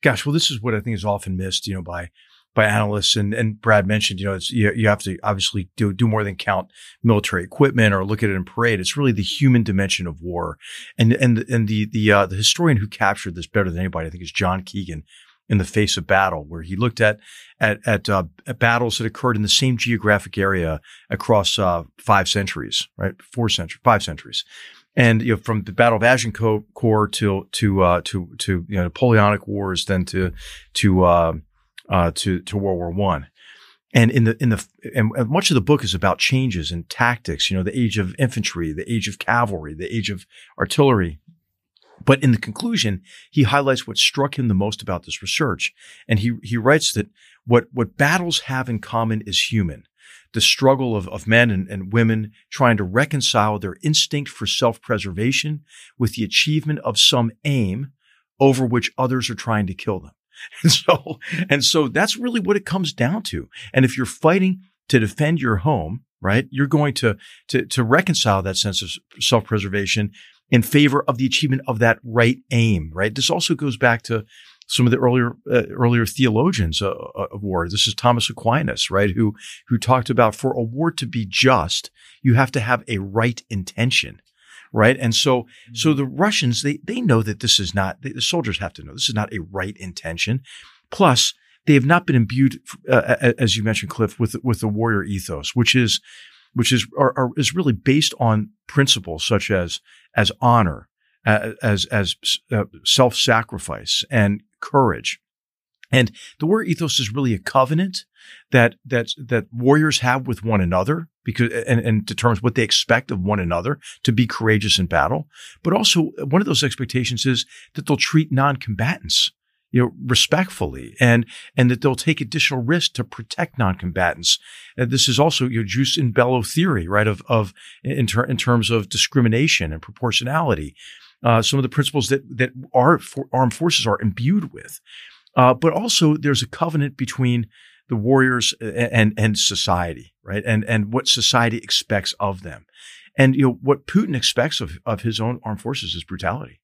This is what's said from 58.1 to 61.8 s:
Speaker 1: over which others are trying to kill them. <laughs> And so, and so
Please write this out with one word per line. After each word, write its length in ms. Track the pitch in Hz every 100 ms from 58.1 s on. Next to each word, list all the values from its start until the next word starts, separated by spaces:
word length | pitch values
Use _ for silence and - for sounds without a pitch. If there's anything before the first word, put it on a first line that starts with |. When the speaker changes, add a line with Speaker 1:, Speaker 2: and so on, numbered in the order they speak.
| _ _ _
Speaker 1:
over 260 | 139 131 131
which 240 | 120 113 -
others 320 | 131 127 113
are 60 | 110
trying 300 | - 107 95
to 60 |
kill 260 | 90 - 95
them. 120 | 80 _
<laughs> 460 | _ - - -
And 100 | 160
so, 480 | - - 175 - 156 - 160 185
and 160 | 143
so 220 | 127 160